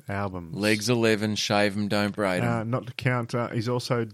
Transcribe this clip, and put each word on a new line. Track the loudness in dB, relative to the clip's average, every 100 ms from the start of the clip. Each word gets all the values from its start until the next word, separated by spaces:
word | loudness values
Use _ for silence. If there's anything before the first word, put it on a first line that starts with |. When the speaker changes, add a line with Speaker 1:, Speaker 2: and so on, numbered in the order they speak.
| -4
Speaker 1:
albums. | -4 -4 -6 -8 -2
Speaker 2:
Legs | 2 2 2
eleven, | 4 4 4 2 -2
shave | 0 2 2 2
'em, | 0
don't | 0 0 0
braid | 0 2
'em. | 0
Speaker 1:
Uh, | 0
not | -2 -4 -4
to |
count, | -4 -2 -2 -2 -4
uh, | -2
he's | -2 -2
also | -2 0 -2 -2